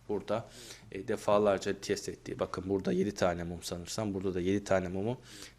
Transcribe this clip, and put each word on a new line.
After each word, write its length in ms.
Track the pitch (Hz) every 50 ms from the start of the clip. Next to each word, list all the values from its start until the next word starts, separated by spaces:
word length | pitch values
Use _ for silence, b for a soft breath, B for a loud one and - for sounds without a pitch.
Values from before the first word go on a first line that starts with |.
| - -
Burada, 400 | 104 98 98 - 104 113 117 B B B B B B B B B
e, 160 | - 98 95 117
defalarca 720 | 107 101 - - 104 104 107 104 98 92 - 101 95 -
test 280 | - - 98 - - -
ettiği. 300 | 85 - - - - -
Bakın 260 | 92 - - - 90 92
burada 240 | 98 95 95 -
yedi 220 | - - 190 104 98
tane 300 | - 101 90 85 87 85
mum 180 | 85 87 85
sanırsam. 520 | - - 92 87 87 85 - - 110 104 95
Burada 200 | 98 95 98 90
da 60 | 92
yedi 240 | 87 92 98 101 101
tane 240 | - 95 92 92 90
mumu 320 | 90 95 101 113 127 - B B B B B B B